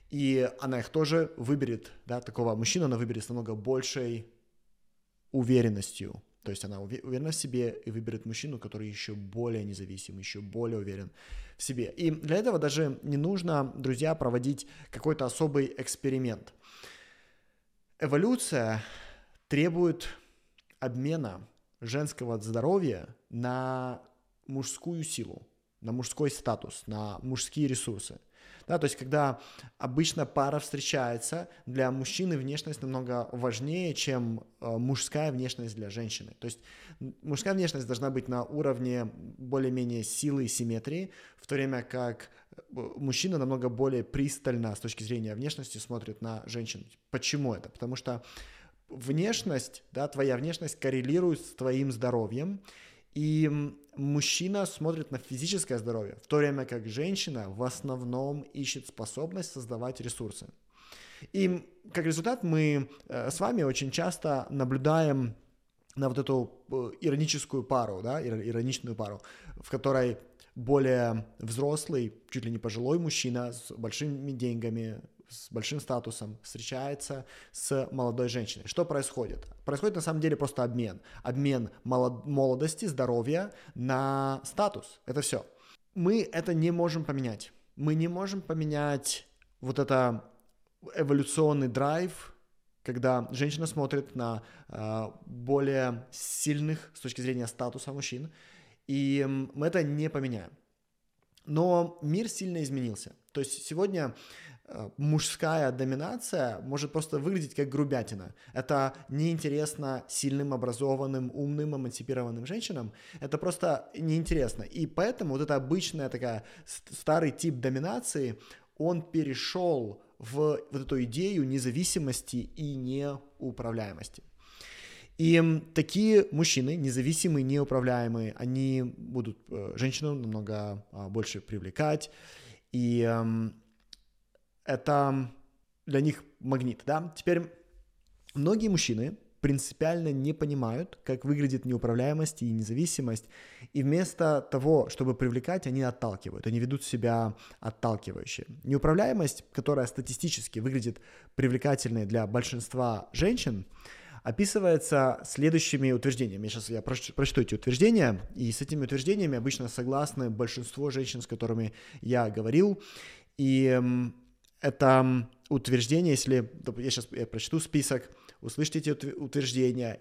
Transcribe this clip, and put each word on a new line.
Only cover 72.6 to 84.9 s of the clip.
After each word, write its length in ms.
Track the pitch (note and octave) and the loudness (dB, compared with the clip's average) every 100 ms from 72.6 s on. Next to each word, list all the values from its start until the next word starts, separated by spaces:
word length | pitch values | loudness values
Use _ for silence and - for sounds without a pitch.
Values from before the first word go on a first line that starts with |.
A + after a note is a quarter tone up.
| A2+ A2 B2 E3+ | -4 -2 0 0
мужчина 540 | E3 - B2+ B2 B2 | 0 -2 0 -2 -4
с 200 | A#2+ - | -8 -12
большими 600 | - A2+ - D3 C#3 C#3 | -8 -6 -4 -4 -4 -6
деньгами, 680 | C3 B2 A#2 A2+ A2+ A2+ G#2+ - _ - | -2 -2 -2 -2 -4 -4 -8 -16 _ -20
с 220 | - - | -20 -10
большим 300 | A#2+ G#2+ D3 | -6 -4 -4
статусом 580 | - A#2+ A#2 A2 G#2+ A2 | -2 -4 -4 -8 -10 -12
встречается 840 | - A#2 A2+ B2+ C#3 C#3+ - C3+ B2+ - - | -14 -12 -8 -6 -6 -6 -8 -10 -12 -18 -18
с 360 | - - C#3 C3 | -10 -2 0 0
молодой 380 | C3 B2 A#2 B2 | 0 0 2 0
женщиной. 380 | A#2+ G#2+ - - | 0 -4 -6 -4
Что 180 | - | -2
происходит? 640 | E3 C#3+ C3+ - G#2+ - - - | 0 0 -2 -4 -4 -6 -12 -10
Происходит 320 | - C#3 G#3 F3+ | -4 0 0 0
на 60 | |
самом 180 | D#3+ D#3+ | -2 0
деле 160 | D#3 D3+ | 2 2
просто 260 | C#3 - | 0 0
обмен. 380 | A#2+ A#2+ A2+ G2+ - - | 0 0 -2 -6 -16 -10
Обмен 480 | - B2+ C#3 C3 A2 - | -4 0 2 2 -2 -6
молод-, 420 | B2 B2+ B2 A#2+ C#3+ | 0 2 2 0 0
молодости, 580 | C#3 C3+ B2+ D#3 - G#3 | 4 4 4 0 0 -4
здоровья 640 | C3 B2 A#2+ A#2 E3 G3+ - - | 0 2 2 2 0 -2 -8 -14
на 680 | - B2 C3 C3+ C3+ C3+ C3+ | -4 0 2 2 2 0 -2
статус. 560 | - - G#3 - - | -4 0 0 0 -10